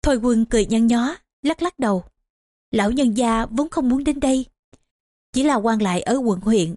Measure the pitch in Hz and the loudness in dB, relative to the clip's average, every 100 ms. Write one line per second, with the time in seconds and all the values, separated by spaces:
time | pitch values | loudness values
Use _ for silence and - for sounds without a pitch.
0 | - 262 240 226 226 233 202 226 226 240 | 0 0 2 0 0 0 0 2 2 2
1 | 247 339 _ _ 285 320 349 _ 240 190 | -2 -6 _ _ -4 -2 -4 _ -2 -2
2 | - _ _ _ _ _ _ 226 202 254 | -6 _ _ _ _ _ _ -2 0 2
3 | 262 214 240 226 233 226 302 - 262 262 | 0 2 0 0 -2 -4 -2 -2 0 0
4 | 285 285 269 262 254 _ _ _ _ _ | 0 -2 0 0 -4 _ _ _ _ _
5 | _ _ _ 247 285 269 220 226 208 180 | _ _ _ -2 0 2 0 0 0 -2
6 | - 254 240 180 196 220 165 | 0 0 0 -2 2 2 0